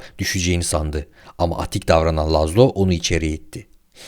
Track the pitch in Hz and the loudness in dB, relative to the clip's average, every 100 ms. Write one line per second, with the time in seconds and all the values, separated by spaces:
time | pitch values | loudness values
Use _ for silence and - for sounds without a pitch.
0 | - - 90 92 87 87 82 80 76 73 | 0 -8 -6 -2 0 0 0 -2 -2 -4
1 | 71 - - - 85 - 92 101 - 82 | -8 -14 -14 -4 -2 -2 -6 -4 2 2
2 | 80 80 78 78 78 95 131 - 95 87 | 2 0 2 2 2 4 4 4 0 0
3 | - 85 78 76 - - - _ _ - | 0 -2 -2 -4 -10 -18 -18 _ _ -20